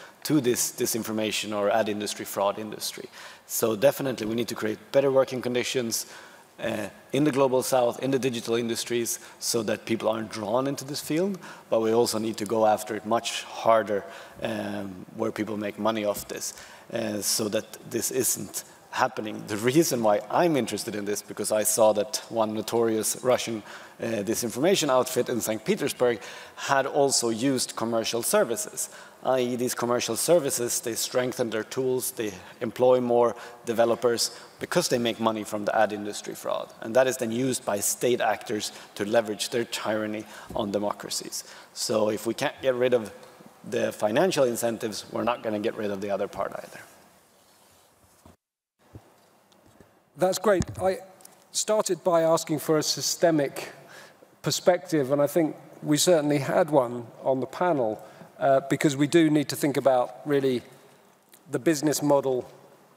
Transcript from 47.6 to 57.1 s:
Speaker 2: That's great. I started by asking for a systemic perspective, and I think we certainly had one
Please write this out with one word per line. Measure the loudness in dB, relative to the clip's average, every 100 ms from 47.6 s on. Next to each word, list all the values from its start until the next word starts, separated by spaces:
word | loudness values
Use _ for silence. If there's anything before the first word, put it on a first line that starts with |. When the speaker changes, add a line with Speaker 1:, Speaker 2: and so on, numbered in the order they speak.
| _ _ _ _ _ _ -20 -20 _ _ _ _ _ -20 _ _ _ _ _ _ _ _ -20 _ _ -2
Speaker 2:
That's | 0 2
great. | 2 2 2 -2
I | -2 -2 -6 -20 -20 -20 _
started | -4 0 0 0 0
by | 2 4
asking | 6 4 2 -2
for | 2 2
a |
systemic | 2 -2 -2 2 4 4 0 -4 -12 -14 -20 -20 -20 -20 -20 _
perspective, | -4 0 4 2 2 0 2
and | 2
I | 2
think | 2 0 -2 -16 -8
we | 0 2
certainly | 6 4 4 2
had | 2 2 4
one | 4 2 -2 -10